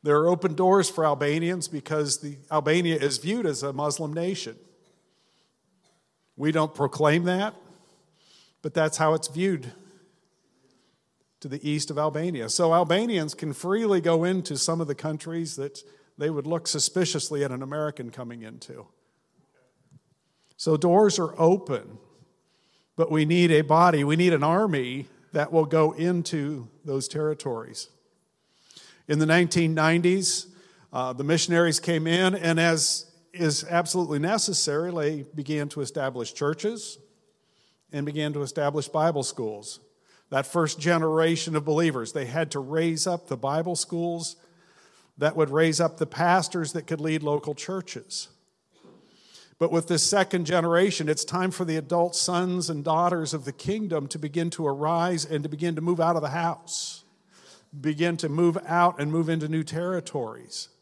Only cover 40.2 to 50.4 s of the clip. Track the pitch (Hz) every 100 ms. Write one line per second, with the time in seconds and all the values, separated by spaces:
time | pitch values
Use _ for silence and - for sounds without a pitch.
40.2 | _ 135 135 175 156 160 151 170 160 160
41.2 | 165 165 170 156 147 151 165 131 113 156
42.2 | 127 143 160 147 135 160 165 160 185 175
43.2 | - 127 135 151 170 170 - 170 170 170
44.2 | 160 - _ _ _ _ _ _ _ -
45.2 | 147 160 147 147 165 151 165 165 151 -
46.2 | 170 185 165 175 156 170 135 160 156 156
47.2 | 147 147 147 143 - 190 180 123 - -
48.2 | - _ _ _ _ _ - - _ _
49.2 | _ - - _ 165 165 165 170 - 202
50.2 | 196 185